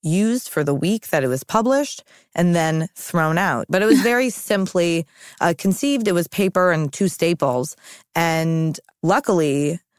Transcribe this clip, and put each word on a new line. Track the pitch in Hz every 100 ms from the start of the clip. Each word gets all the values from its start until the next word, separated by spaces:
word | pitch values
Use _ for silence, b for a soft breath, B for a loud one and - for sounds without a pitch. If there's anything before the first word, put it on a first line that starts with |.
used | 160 170 214 247 -
for | -
the | 143
week | 143 160 220 -
that | 160
it | 131
was | 131
published | - 220 226 269 285 - - b b
and | - 175
then | 170 160 160 160
thrown | - - 175 156 165
out. | 190 123 -
But | 185
it | 214
was | 262
very | 202 240 254
<laughs> | - -
simply, | 208 190 185 170 165 160 B B B
uh, | - 165
conceived. | 196 190 285 277 214
It |
was | 175 165
paper | - 196 185 185
and | 165 151
two | - 196
staples. | - 170 175 139 123 135 - B B B
And | - 165 160 165 165 160 - _ _
luckily, | 160 208 285 185 156 139 147 170 _